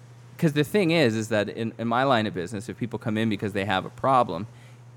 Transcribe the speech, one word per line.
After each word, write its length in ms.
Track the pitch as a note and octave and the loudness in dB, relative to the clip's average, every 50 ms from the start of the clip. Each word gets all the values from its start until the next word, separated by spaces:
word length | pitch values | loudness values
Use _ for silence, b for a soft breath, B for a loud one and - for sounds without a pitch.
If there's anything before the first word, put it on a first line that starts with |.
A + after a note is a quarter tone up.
| - - - - - - - | -20 -20 -20 -20 -20 -20 -4
'cause 160 | - - E3 C#3 | 0 0 2 2
the 100 | D3 D3 | 2 0
thing 280 | - - G#3 G3 D#3+ | 2 2 2 2 4
is, 240 | D#3+ E3+ D3+ A#2 G#2+ | 4 4 4 4 2
is 140 | A2+ A2 G#2 | 0 -2 0
that 200 | A2 G#2+ G2+ G#2 | 0 0 0 0
in, 240 | - F2+ A2+ A2+ A2+ | -2 -4 -6 -6 -4
in 100 | - A2+ | -4 -4
my 160 | A#2 A#2 B2 C3 | 0 0 2 2
line 220 | C#3 C3 A2+ G#2+ | 4 4 2 2
of 60 | G#2 F2+ | 0 -2
business, 360 | F#2 E2 F#2 A2+ G2 A2 - | -4 -6 -6 -8 -8 -10 -10
if 80 | F#2+ | -8
people 200 | - B2 A2+ - G#2+ | -8 -6 -6 -6 -6
come 180 | - A#2 G#2+ | -4 -4 -2
in 120 | G#2+ A2+ A2+ | 0 0 0
because 240 | G#2 G2 - G#2 F#2 | 0 -2 -4 -4 -4
they 120 | G2 G2 | -4 -2
have 200 | G#2 G2 F#2+ F2+ | 0 0 -2 -2
a 40 | - | -4
problem, 580 | - - - C3 C3+ B2+ B2 G2 F2 E2 A#2+ A#2 B B B B B B B - - | -6 -2 0 2 4 4 4 2 -2 -6 -8 -10 B B B B B B B -20 -20